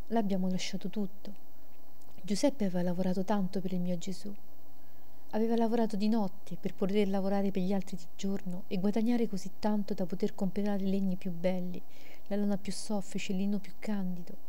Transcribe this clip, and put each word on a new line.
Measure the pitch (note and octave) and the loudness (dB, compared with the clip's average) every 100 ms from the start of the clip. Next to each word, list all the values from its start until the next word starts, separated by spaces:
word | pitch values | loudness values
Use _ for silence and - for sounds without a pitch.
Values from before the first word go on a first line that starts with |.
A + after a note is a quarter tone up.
| - | -2
L'abbiamo | A3+ G3+ F#3+ F#3 | 0 2 2 2
lasciato | F#3 - F#3+ F#3 | 0 0 -2 -2
tutto. | G#3+ G3 - - G3 - - - - - - - - | 0 -2 -2 -2 -2 -2 -2 -2 -2 -2 -2 -4 -4
Giuseppe | F3+ G3+ C#4+ - | -2 2 2 2
aveva | G3+ F3 | 0 2
lavorato | F3+ F3 F#3 F#3 | 0 0 0 0
tanto | F#3 G#3 F3+ G3 | 2 2 2 0
per | F#3 | 0
il | F#3 | 0
mio | F3+ F3 | 0 0
Gesù. | F3+ F#3 G#3 G3+ - - - - - - - - - | 0 -2 -2 -2 -2 -2 -2 -2 -2 -2 -2 -2 -2
Aveva | G#3+ A3+ A#3 | 0 2 2
lavorato | A3+ A#3+ A3 G3+ | 2 2 2 2
di | G#3+ | 2
notte | A#3 G3 - - F3 | 2 2 -2 -2 -2
per | F#3+ | -2
poter | - F#3+ G#3 G3+ | 0 0 2 2
lavorare | G3 F#3+ G3+ G3 | 2 2 2 2
per | F#3+ | 2
gli | F#3 | 0
altri | G3 F#3 F#3 | 0 0 -2
di | - | -2
giorno | - G3 G3 F3+ F3+ - | -2 -2 -2 -2 -2 -2
e | F#3+ | 0
guadagnare | G3 G#3 A3 A#3+ A#3 | 2 2 2 2 2
così | F#3+ F#3+ - | 0 -2 0
tanto | G#3+ G#3+ G3+ | 0 2 0
da | G3+ F3+ | 0 0
poter | F#3 G#3 | 0 0
comprare | - G3 G3+ G#3 G3+ | 0 0 0 0 0
legni | G3 G3 F#3+ F3+ | 2 2 2 0
più | F#3+ | -2
belli, | E3+ F3+ F#3 F3+ F3 - - - - - | 0 0 0 0 -2 -2 -2 -2 -2 -2
la | G3+ | 0
lana | G3+ G3 | 0 0
più | - | 0
soffice, | F3+ - G#3+ F#3+ G3 - | -2 -2 0 0 -2 0
il | F#3 | 0
lino | G3 G3+ | 2 0
più | - - | 0 -2
candido. | - G3+ F#3 F3+ E3+ - | 0 0 0 0 0 -2